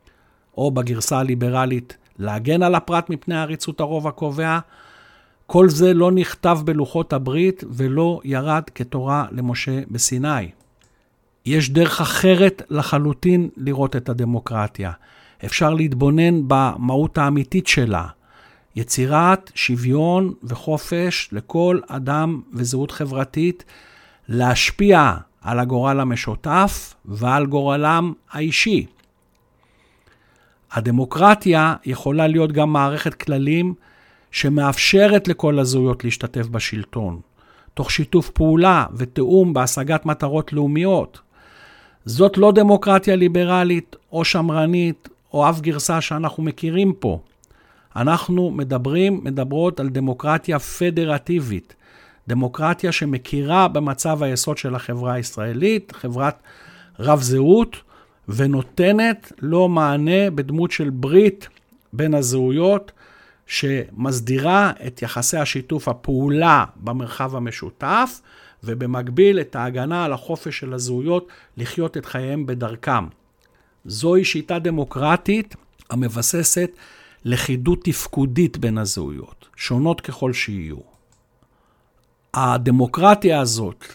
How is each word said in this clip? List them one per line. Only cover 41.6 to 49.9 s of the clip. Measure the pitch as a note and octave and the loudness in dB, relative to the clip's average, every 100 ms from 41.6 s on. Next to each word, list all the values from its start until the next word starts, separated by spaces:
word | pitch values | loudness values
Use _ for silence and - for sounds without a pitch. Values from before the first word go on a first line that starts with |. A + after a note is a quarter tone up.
| - - _ _ A2+ | -20 -20 _ _ -4
זאת | A#2 G3 G3 | 4 4 6
לא | G#3 | 6
דמוקרטיה | G#3 G#3 G3+ G3+ F#3+ F#3+ F#3 | 6 6 4 4 2 4 2
ליברלית | F3+ F3 F3 F3+ F3 E3+ E3+ - _ | 4 2 2 2 2 0 -4 -18 _
או | E3 E3 | -4 -2
שמרנית | F#3 E3 D#3 D#3 F3 E3+ D#3+ - _ _ | 0 0 0 2 2 0 -4 -12 _ _
או | D3 D3 | 0 2
אף | E3 | 2
גרסה | D#3 D3 - E3 | -2 -2 -2 -2
שאנחנו | - D3+ D#3+ - | -2 -4 -4 -4
מכירים | D#3+ - E3 F3 G3 | -6 -4 -2 2 2
פה. | F#3+ A#2 E2 - _ _ _ _ _ _ - | 2 -2 -4 -8 _ _ _ _ _ _ -2
אנחנו | C3 E3 - F3+ F3+ | 0 0 0 0 0
מדברים, | C#3+ C3+ C3 B2+ E3 F#3+ G3 | -2 -4 -4 -2 0 0 0
מדברות | C#3 C3+ C3 C#3+ F3 F3 | -4 -4 -4 0 -2 -2
על | |
דמוקרטיה | C3+ | -4